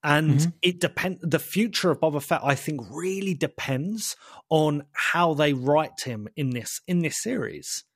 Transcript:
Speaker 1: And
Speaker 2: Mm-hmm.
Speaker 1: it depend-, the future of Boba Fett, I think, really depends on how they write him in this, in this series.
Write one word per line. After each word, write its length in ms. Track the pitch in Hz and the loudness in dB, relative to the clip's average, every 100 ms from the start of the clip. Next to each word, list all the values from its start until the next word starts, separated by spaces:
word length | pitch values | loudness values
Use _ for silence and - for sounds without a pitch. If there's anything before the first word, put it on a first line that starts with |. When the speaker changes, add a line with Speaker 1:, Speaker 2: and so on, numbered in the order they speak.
Speaker 1:
And 280 | 151 147 156 143 | 4 4 6 4
Speaker 2:
Mm-hmm. 100 | 165 - | 4 2
Speaker 1:
it 160 | 180 175 | 0 2
depend-, 380 | - - 185 180 | -2 0 -4 -4
the 160 | 170 147 | 0 -2
future 520 | - 185 226 - 185 | 0 0 0 2 2
of 80 | 135 | 2
Boba 240 | 160 147 | 2 0
Fett, 180 | - 165 | -2 0
I 120 | 131 135 | 2 0
think, 260 | - 147 107 | 0 -6 -8
really 460 | 139 180 196 196 156 | -8 -4 -4 -2 -2
depends 800 | 156 - - 131 170 220 - - - - _ | -2 -4 -4 -2 -2 -6 -8 -10 -16 -20 _
on 340 | 160 151 147 - | 2 4 0 -6
how 420 | - - 165 175 147 | -6 -2 2 2 4
they 180 | 151 | 2
write 480 | 135 127 147 156 - | 2 4 2 2 -6
him 240 | - 110 104 - | -8 -8 -10 -4
in 140 | 135 | -4
this, 300 | 123 110 - - | -4 -6 -10 -2
in 120 | 175 | 0
this 180 | 160 - | 0 -2
series. 640 | 220 254 113 - - - - | -4 -4 -4 -8 -10 -10 -12